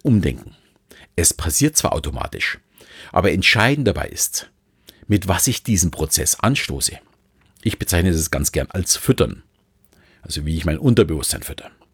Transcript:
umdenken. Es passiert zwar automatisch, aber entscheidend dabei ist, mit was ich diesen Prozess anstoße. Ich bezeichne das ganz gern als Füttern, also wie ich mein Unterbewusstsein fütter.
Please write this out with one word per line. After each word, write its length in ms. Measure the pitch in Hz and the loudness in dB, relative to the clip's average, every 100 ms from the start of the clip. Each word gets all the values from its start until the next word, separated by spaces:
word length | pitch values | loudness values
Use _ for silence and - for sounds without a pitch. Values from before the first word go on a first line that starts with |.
umdenken. 540 | 143 107 73 60 - - _ _ _ - - - | 2 2 2 -4 -10 -20 _ _ _ -20 -8 0
Es 180 | 82 | 0
passiert 440 | - 85 - 151 - | 0 -2 0 2 2
zwar 160 | - | 0
automatisch, 680 | - 71 - - - - - _ - - - - | -2 -4 -6 -8 -6 -6 -8 _ -20 -20 -20 -4
aber 180 | - 95 | 2 2
entscheidend 560 | 90 - 113 117 143 113 | 4 2 4 2 2 0
dabei 220 | 87 - | -2 -4
ist, 420 | - - - - _ _ _ _ _ - | -6 -6 -6 -10 _ _ _ _ _ -2
mit 220 | 104 95 | 0 0
was 180 | 98 135 | 0 0
ich 160 | - | 0
diesen 260 | - 95 87 | 0 2 2
Prozess 460 | - 78 - - - | 0 -2 0 0 0
anstoße. 640 | 110 143 - 69 - - _ _ _ _ _ _ | 0 0 -2 -4 -6 -6 _ _ _ _ _ _
Ich 160 | 113 - | -4 -4
bezeichne 320 | - 175 175 | 0 2 2
das 180 | 80 76 | 2 0
ganz 220 | - - | -2 -2
gern 160 | - - | -2 -2
als 260 | 95 - - | -4 -2 0
Füttern, 460 | - 123 55 - - _ _ _ _ _ _ _ | 2 2 0 -4 -18 _ _ _ _ _ _ _
also 240 | - 76 76 | -10 -6 -4
wie 120 | 80 | -2
ich 80 | 78 | -2
mein 120 | 80 | 2
Unterbewusstsein 640 | 139 117 82 78 - - | 4 6 4 0 -4 -6
fütter. 280 | - - - _ _ | -8 -14 -18 _ _